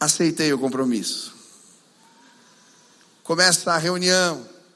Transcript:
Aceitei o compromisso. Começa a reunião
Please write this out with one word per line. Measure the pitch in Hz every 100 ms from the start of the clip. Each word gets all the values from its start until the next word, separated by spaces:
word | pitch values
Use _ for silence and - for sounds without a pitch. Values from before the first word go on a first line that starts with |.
Aceitei | 151 - 165 160 156
o | 135
compromisso. | 131 127 131 113 92 - - - - - - _ _ _ _ _ - - _ _ _ _ _ _ _ _
Começa | - 165 180 175 -
a | 165
reunião | 165 180 180 185 175 147 120 - _